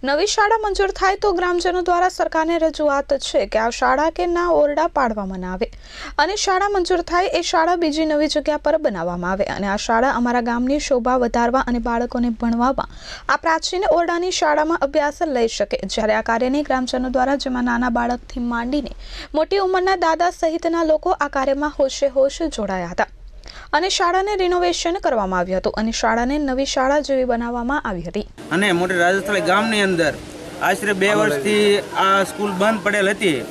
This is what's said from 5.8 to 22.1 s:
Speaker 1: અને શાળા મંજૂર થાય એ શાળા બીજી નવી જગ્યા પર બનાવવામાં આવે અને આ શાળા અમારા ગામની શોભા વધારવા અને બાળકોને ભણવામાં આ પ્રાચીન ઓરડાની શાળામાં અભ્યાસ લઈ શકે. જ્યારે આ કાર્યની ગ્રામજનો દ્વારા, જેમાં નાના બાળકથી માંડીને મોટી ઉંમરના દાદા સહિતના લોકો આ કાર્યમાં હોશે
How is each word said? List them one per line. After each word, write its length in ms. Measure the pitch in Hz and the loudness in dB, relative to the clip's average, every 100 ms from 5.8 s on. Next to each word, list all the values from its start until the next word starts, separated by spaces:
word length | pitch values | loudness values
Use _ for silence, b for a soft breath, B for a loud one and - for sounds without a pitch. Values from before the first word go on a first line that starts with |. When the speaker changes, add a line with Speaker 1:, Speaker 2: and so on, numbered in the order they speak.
| B B 294 - | B B -10 -2
Speaker 1:
અને 180 | 311 403 | 0 0
શાળા 260 | - 370 403 | 0 2 2
મંજૂર 320 | 403 339 359 339 | 0 0 0 0
થાય 200 | 339 381 339 | 0 0 0
એ 20 | 339 | 0
શાળા 260 | 349 320 349 | 2 2 2
બીજી 320 | 339 294 320 | 0 0 0
નવી 220 | 302 302 | 2 2
જગ્યા 300 | 302 294 294 | 0 0 -2
પર 140 | 302 311 | 0 0
બનાવવામાં 540 | 302 196 170 175 175 | 0 -2 -4 -4 -2
આવે 120 | 190 196 | -2 -2
અને 180 | - 202 | -2 -2
આ 40 | 202 | -2
શાળા 280 | - 226 254 | 0 2 2
અમારા 280 | 240 240 240 | 2 0 0
ગામની 380 | 233 240 247 285 - | 0 -2 0 -2 0
શોભા 280 | 254 233 254 | 0 2 0
વધારવા 460 | 240 240 233 254 254 | 0 2 2 2 0
અને 140 | 240 233 | -2 0
બાળકોને 460 | 233 240 254 240 226 | -2 -2 -2 -2 0
ભણવામાં 580 | 233 233 247 269 - B B B B | -2 0 0 0 -4 B B B B
આ 100 | 285 | 0
પ્રાચીન 500 | 330 320 - 370 403 | 2 0 -2 -2 2
ઓરડાની 440 | 339 339 339 359 339 | 2 2 0 -2 0
શાળામાં 440 | 311 302 302 339 277 | 2 2 2 0 0
અભ્યાસ 340 | 294 294 302 330 | 0 -2 -2 -2
લઈ 200 | 254 226 | 0 0
શકે. 340 | - 202 - 196 | -2 -4 -4 -4
જ્યારે 320 | - 214 214 | -2 0 0
આ 80 | 220 | 0
કાર્યની 340 | 226 254 277 294 | 0 0 0 0
ગ્રામજનો 480 | 262 254 254 254 | -2 -2 -2 -2
દ્વારા, 260 | 254 254 277 269 | 0 0 0 -2
જેમાં 240 | 254 247 | -2 0
નાના 240 | 240 247 240 | 0 0 0
બાળકથી 460 | 240 247 - - 240 | -2 -4 -6 -6 -4
માંડીને 500 | 233 240 294 269 - B B B | -4 -2 -2 -4 -10 B B B
મોટી 320 | 302 320 392 381 | -2 0 2 2
ઉંમરના 300 | 370 359 381 | 2 2 2
દાદા 360 | 339 320 349 349 | 2 2 0 0
સહિતના 440 | 330 330 339 339 320 | -2 0 0 0 2
લોકો 260 | 311 349 359 | 2 2 0
આ 160 | 285 | 0
કાર્યમાં 460 | 285 269 277 294 - | -2 0 0 -2 0
હોશે 340 | 269 - 277 | -2 2 0